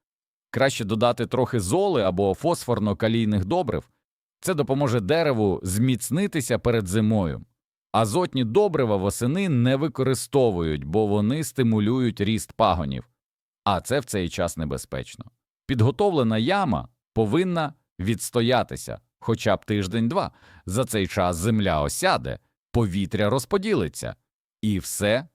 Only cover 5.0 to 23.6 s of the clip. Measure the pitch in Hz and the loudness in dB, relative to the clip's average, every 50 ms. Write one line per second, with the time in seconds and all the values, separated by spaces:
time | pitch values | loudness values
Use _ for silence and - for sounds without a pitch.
5 | 95 90 151 165 165 147 127 110 107 98 87 - - 92 90 104 120 131 127 110 | 0 0 0 2 2 2 2 2 2 2 2 0 -2 -4 0 0 2 2 0 0
6 | - - 127 170 202 202 - 160 120 - 120 104 - 123 117 113 101 87 95 113 | -2 -2 -2 0 0 0 -2 -4 -2 0 -2 0 0 0 0 0 0 0 0 2
7 | 107 107 110 104 92 78 65 57 - - _ _ _ _ _ _ _ _ - 104 | 2 2 2 2 0 0 -4 -6 -10 -16 _ _ _ _ _ _ _ _ 0 0
8 | 113 104 107 175 180 - - 135 123 107 117 202 208 202 160 143 127 110 104 95 | 0 2 2 0 0 0 0 -2 -2 2 4 4 2 4 2 0 2 2 2 2
9 | 92 101 - - 120 123 151 190 202 180 143 120 120 127 135 135 151 151 - - | 2 0 0 0 -2 -2 0 0 0 0 2 2 4 2 2 2 0 -2 -2 -2
10 | 131 131 131 123 - - - 143 127 113 95 87 82 80 76 73 67 73 82 110 | 0 0 0 -2 -4 0 2 4 4 4 2 2 0 0 0 -2 -4 -2 0 0
11 | 110 101 101 104 104 107 135 160 156 - - - 127 117 110 107 104 107 123 131 | 2 2 2 2 2 2 0 -2 -4 -4 -2 0 2 2 4 2 2 2 2 2
12 | 127 117 - - 101 98 113 101 - - - - 113 98 85 85 76 69 65 62 | 0 0 0 0 0 0 0 -2 -4 -8 0 2 2 2 4 2 -2 -4 -6 -8
13 | - _ _ _ _ _ _ _ _ _ _ _ _ 98 98 - - - 123 143 | -10 _ _ _ _ _ _ _ _ _ _ _ _ -2 -2 -2 -2 -2 -2 -2
14 | 127 - - 98 90 80 - - 87 85 - - 80 73 69 64 - - 69 65 | -2 -2 -4 -2 -2 -2 -2 -2 -4 -4 -2 -4 -6 -6 -6 -6 -8 -8 -10 -10
15 | 62 - - - - - _ _ _ _ _ _ _ - 135 120 110 131 135 - | -10 -10 -16 -20 -20 -20 _ _ _ _ _ _ _ -4 0 2 2 2 2 2
16 | 202 208 175 147 120 113 110 110 117 151 190 202 190 143 92 67 62 - _ _ | 0 2 2 2 2 2 2 0 0 0 0 0 0 0 -2 -2 -4 -8 _ _
17 | _ _ _ 113 113 101 113 165 190 185 175 165 156 143 - _ _ _ _ - | _ _ _ -2 0 2 2 0 0 0 -2 -2 -4 -4 -8 _ _ _ _ -6
18 | 90 104 113 - - - - 120 117 120 127 117 95 - 65 65 - - 55 - | -2 -2 -2 -2 -4 -4 -2 0 2 2 2 2 0 -2 -6 -10 -10 -12 -12 -14
19 | - _ _ _ - - 113 - - 110 95 - - - 107 104 98 90 101 117 | -14 _ _ _ -4 -4 -2 0 2 0 0 0 0 -2 0 0 0 0 -2 -2
20 | 113 117 160 196 160 - - _ _ - - - _ 92 92 117 131 - - 107 | -2 0 0 -2 -4 -4 -8 _ _ -20 -20 -16 _ -6 -2 -2 -2 0 0 -2
21 | 95 90 - 101 90 90 87 80 90 120 113 107 101 92 82 76 73 71 - - | -2 0 0 0 0 0 0 0 0 0 0 2 2 2 2 2 0 -2 -2 -2
22 | 180 185 165 76 62 65 55 - - _ _ _ _ _ - 120 117 98 85 101 | 0 0 0 0 -2 -6 -10 -10 -14 _ _ _ _ _ -2 -2 0 0 0 -2
23 | 98 - - 98 107 104 120 139 - - - 196 | -2 -2 -2 0 0 0 0 -2 -2 -2 -2 -2